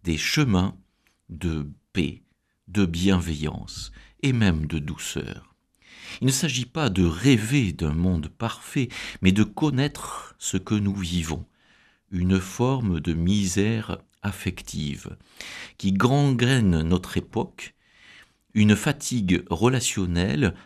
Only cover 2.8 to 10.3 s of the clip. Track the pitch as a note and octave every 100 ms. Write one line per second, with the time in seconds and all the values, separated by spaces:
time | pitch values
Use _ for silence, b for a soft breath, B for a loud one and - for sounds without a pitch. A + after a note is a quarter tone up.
2.8 | F#2+ E2 F#2+ F#2+ E2 D2+ D2 - - -
3.8 | - b b b C#3 B2 G#2 D#2+ D#2 D#2+
4.8 | D2 - - - - - - _ _ _
5.8 | B B B B B2+ C3 E3 B2 A#2+ E3
6.8 | C#3+ F#2 F2 D#2+ A#2+ B2 G#2+ C#3+ G#2 C#2+
7.8 | D#2+ D2+ F2+ F2 D2+ - A2+ - - D3
8.8 | B2 B B B F#3+ F#3+ G#3+ - D3+ B2+
9.8 | C#3+ C#3 - - -